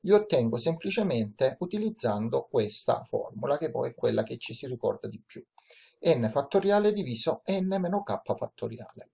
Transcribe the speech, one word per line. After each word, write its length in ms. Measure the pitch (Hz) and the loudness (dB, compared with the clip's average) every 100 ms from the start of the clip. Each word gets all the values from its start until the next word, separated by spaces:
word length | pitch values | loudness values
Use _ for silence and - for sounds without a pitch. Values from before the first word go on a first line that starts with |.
li 120 | 165 | 6
ottengo 440 | 202 208 143 117 120 | 4 6 2 2 2
semplicemente 1000 | 160 165 202 196 196 123 104 - 131 - | 0 0 -2 0 0 0 -2 2 0 0
utilizzando 880 | 180 208 220 214 117 104 113 135 - | -6 -2 -2 -2 -2 0 0 -2 0
questa 540 | - 104 107 - 143 | 0 0 0 0 0
formula, 560 | - 110 - - 135 147 | 0 -4 -4 -6 -2 -2
che 120 | 160 | -2
poi 200 | - 127 | -2 -4
è 40 | |
quella 280 | - 120 113 | 0 0 2
che 160 | 120 123 | -2 -4
ci 160 | - | -8
si 140 | - 135 | -8 -6
ricorda 400 | 123 107 - 113 | -4 -2 -2 -6
di 120 | 107 | -12
più. 200 | _ - - _ _ - - _ | _ -20 -20 _ _ -20 -20 _
N 280 | - 143 113 | 2 4 2
fattoriale 640 | 139 139 196 190 202 208 | 0 2 2 4 4 4
diviso 500 | 208 151 117 - 143 - | 2 -2 -2 -2 -2 0
n 180 | 190 185 | 0 0
meno 380 | 190 185 202 | 0 0 -2
k 160 | 202 - - 101 | -2 -6 -4 -4
fattoriale. 760 | - - 110 110 - - - | -4 -6 -8 -8 -14 -18 -20